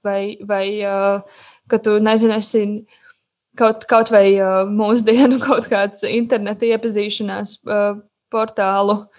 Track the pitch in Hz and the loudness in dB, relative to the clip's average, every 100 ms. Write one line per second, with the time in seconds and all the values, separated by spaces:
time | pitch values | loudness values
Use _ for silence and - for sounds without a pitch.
0 | 202 196 202 - 202 196 196 208 202 196 | -6 -4 -6 -8 -6 -4 -4 -4 -4 -2
1 | 196 202 196 - - _ - 220 220 214 | 0 -2 -6 -20 -20 _ -4 -2 2 2
2 | 214 220 226 220 214 226 208 208 - _ | 4 4 2 0 -2 -2 -2 -6 -12 _
3 | _ _ _ _ _ - 220 220 - 226 | _ _ _ _ _ 0 0 0 2 2
4 | 226 220 196 196 190 190 196 208 208 240 | 4 4 6 4 2 0 0 0 2 2
5 | 214 233 269 262 262 226 233 202 202 - | 2 4 4 2 0 -2 0 -2 -2 -4
6 | - 233 233 233 208 214 226 226 226 208 | -4 -2 -2 -2 -4 -2 -2 0 -2 -4
7 | 208 208 208 190 208 - - 208 208 208 | -4 -4 -6 -6 -8 -10 -6 -2 -2 -4
8 | - _ _ 226 220 220 196 196 202 208 | -14 _ _ -6 -4 -2 0 0 0 -2
9 | - | -6